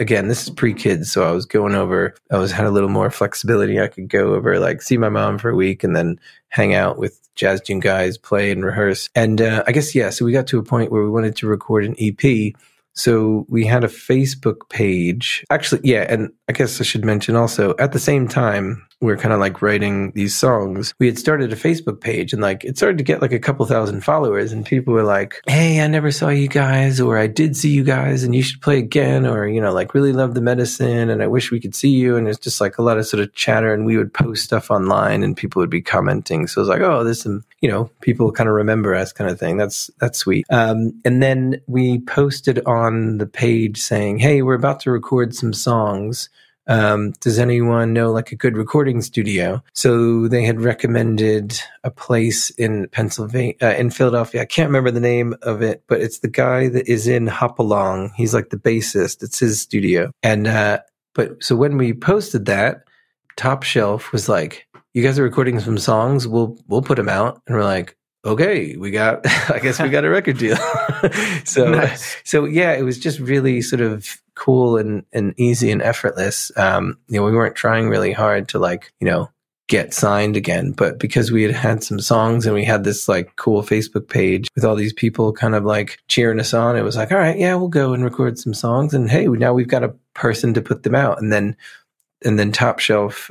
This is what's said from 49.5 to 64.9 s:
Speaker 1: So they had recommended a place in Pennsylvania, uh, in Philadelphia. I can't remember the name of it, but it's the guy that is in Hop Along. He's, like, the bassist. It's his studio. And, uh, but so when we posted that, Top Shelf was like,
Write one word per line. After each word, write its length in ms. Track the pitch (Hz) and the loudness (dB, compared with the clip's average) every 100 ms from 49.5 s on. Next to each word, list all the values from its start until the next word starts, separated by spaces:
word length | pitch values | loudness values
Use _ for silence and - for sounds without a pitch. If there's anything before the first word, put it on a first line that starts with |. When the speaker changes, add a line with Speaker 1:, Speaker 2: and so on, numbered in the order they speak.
| 101 - | -4 -8
Speaker 1:
So 540 | - 131 117 117 117 113 | -2 2 4 4 2 2
they 160 | 123 | 2
had 180 | 113 113 | 2 2
recommended 960 | 117 113 123 117 117 107 110 107 104 117 - - | 0 0 0 2 2 2 2 0 -2 -8 -12 -12
a 80 | 127 | -10
place 580 | - - 120 113 107 - | -8 -2 0 0 0 -4
in 380 | - 113 107 95 | -2 -2 -2 -4
Pennsylvania, 680 | - 107 - 107 123 120 - | -4 -4 -4 -6 -4 -4 0
uh, 140 | 120 101 | 0 2
in 140 | 123 | 0
Philadelphia. 500 | - 127 120 113 120 | 2 2 2 -2 -4
I 60 | 113 | -4
can't 220 | - 156 | 0 2
remember 200 | 135 127 | 2 2
the 80 | 120 | 2
name 360 | 120 120 120 113 | 2 2 0 -4
of 180 | - 107 | -4 -2
it, 220 | 113 - - | -2 -4 -2
but 120 | 120 | -2
it's 200 | 110 - | -2 -4
the 80 | 113 | -4
guy 400 | 113 127 127 131 | 0 0 2 0
that 200 | 120 - | 0 0
is 180 | 117 113 | 0 2
in 200 | 123 113 | 0 0
Hop 320 | - 123 - | -2 -2 0
Along. 540 | 113 104 95 95 98 104 | 0 2 0 -2 -4 -2
He's, 160 | 113 | 0
like, 160 | 120 - | 0 -2
the 80 | - | -4
bassist. 680 | 117 113 110 101 87 - | 0 0 0 0 -2 -4
It's 180 | 120 - | -10 -2
his 200 | 120 107 | 0 0
studio. 500 | - 110 98 90 87 - | -4 -2 2 0 0 -2
And, 240 | 117 107 107 | -2 0 0
uh, 320 | 110 104 104 - _ _ | 0 0 -2 -6 _ _
but 300 | - 113 - | -4 -4 -4
so 100 | - | -2
when 220 | 120 143 143 | 2 2 2
we 160 | 123 | 0
posted 540 | 117 - 202 208 - 101 | 0 0 0 0 -4 0
that, 380 | 98 113 - _ _ _ _ _ - | 0 0 -2 _ _ _ _ _ -6
Top 260 | 131 135 | -2 -2
Shelf 480 | - - 104 107 - | -2 0 0 -2 -4
was 160 | 117 98 | -4 0
like, 360 | 98 78 - - _ _ | 0 -2 -8 -20 _ _